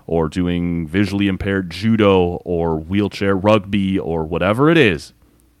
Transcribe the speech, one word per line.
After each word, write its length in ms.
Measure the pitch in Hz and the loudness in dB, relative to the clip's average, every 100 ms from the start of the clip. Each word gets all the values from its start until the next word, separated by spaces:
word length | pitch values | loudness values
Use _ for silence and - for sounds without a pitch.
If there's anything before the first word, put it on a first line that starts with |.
| - | -6
or 220 | 82 80 | -4 -2
doing 580 | 90 87 87 87 85 78 | -2 -2 -2 -2 -4 -4
visually 440 | 90 98 98 101 | -2 -2 0 -2
impaired 400 | 92 98 98 90 | -2 -2 -2 -4
judo 720 | 87 110 110 101 95 87 87 | -4 0 4 4 4 2 -2
or 320 | - 87 82 80 | -6 -2 0 -2
wheelchair 600 | 80 98 101 - 98 98 | -2 -2 -2 -2 -2 0
rugby 600 | 101 107 98 101 95 95 | 2 2 2 -2 0 -2
or 280 | 65 82 80 | -2 -4 -4
whatever 440 | 85 90 113 147 | -2 0 2 4
it 80 | 170 | 6
is. 360 | 117 76 - _ _ _ _ _ | 4 2 -6 _ _ _ _ _